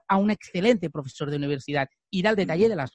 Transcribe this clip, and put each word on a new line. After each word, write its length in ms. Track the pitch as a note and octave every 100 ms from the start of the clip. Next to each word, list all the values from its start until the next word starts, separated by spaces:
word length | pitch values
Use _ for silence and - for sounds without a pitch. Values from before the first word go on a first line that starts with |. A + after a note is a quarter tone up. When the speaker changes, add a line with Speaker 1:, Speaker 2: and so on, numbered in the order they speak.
| -
Speaker 1:
a 80 | G3
un 160 | G#3
excelente 580 | G#3 - F3 G#3+ A3 E3
profesor 400 | D3+ C3+ - C#3+
de 60 | D3
universidad, 540 | C#3+ C#3 - C#3+ C3+ _ _
ir 160 | F#3 G#3
al 80 | G#3
detalle 260 | F3 E3
Speaker 2:
Ujú. 60 | A3+
Speaker 1:
de 60 | F3+
las 140 | B2+